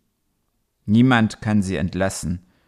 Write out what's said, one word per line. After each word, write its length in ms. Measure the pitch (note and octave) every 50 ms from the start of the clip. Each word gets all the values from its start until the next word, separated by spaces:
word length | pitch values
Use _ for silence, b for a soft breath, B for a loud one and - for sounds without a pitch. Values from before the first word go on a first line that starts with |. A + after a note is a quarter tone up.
| _ _ _ _ _ _ _ _ _ _ _ _ _ _ _ _ _
Niemand 560 | - G#2 A#2 B2 C3 B2+ A#2 A2+ G#2+ - -
kann 180 | - A2 G#2+ G#2+
sie 160 | F#2+ F#2+ F#2
entlassen, 720 | C#2+ E2+ E2+ - F2+ F#2+ G2 - - - D#2+ F2 F2 - _ _ _ _